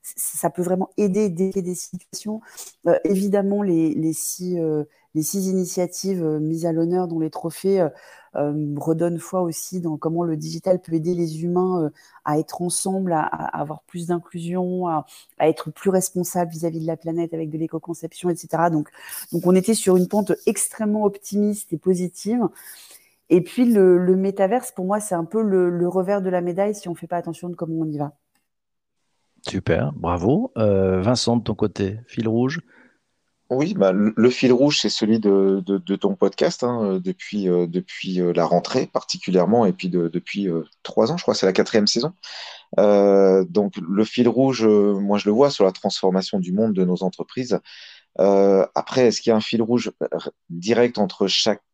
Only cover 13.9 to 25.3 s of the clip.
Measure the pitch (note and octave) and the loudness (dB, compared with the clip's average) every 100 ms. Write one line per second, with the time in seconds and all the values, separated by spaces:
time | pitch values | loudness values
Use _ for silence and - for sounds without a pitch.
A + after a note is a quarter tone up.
13.9 | F3 E3+ F3 - F3 E3+ F3+ F3+ F3+ F3+ | -12 -4 -4 -4 -12 -6 -4 -4 -4 -2
14.9 | D#3 - - _ _ D3+ D#3 - - G3 | -4 -6 -20 _ _ 2 2 -8 -4 0
15.9 | F#3 F3+ F3+ F3 F3+ E3+ E3 E3 E3 D#3+ | 0 0 -4 -2 -2 -4 -4 -6 -4 -6
16.9 | D#3+ E3 E3 E3 D#3+ D#3 D#3 D#3+ D#3+ - | -6 -4 -4 -4 -6 -6 -6 -6 -8 -10
17.9 | E3 E3 - F3+ E3 - D#3+ E3+ D#3+ D3 | -10 -10 -6 -4 -4 -4 0 2 2 -2
18.9 | - - - - F3 F3+ F#3 F#3+ A3 - | -12 -16 -16 -6 -2 4 4 4 0 4
19.9 | F#3 F3+ G#3 G3 - - G#3+ - - G#3+ | 4 4 0 0 0 0 -2 -6 -4 -2
20.9 | G#3+ G#3 G3+ - G3+ G#3 G#3 - D#3+ F#3 | 2 0 -2 -6 0 0 -2 -6 -4 0
21.9 | F3+ F3+ - G3 A#3+ G#3 - - - - | 0 -2 -6 -4 -2 -2 -4 -20 -20 -20
22.9 | - _ _ _ F3+ E3+ - A#3+ G#3+ F#3 | -20 _ _ _ 2 2 0 4 6 6
23.9 | F3 F3+ F#3 G3 G3 F#3+ A#3+ - - F#3 | 6 4 2 0 0 0 0 -4 -8 -2
24.9 | G#3 G#3 F3 E3 | -2 -2 -4 -2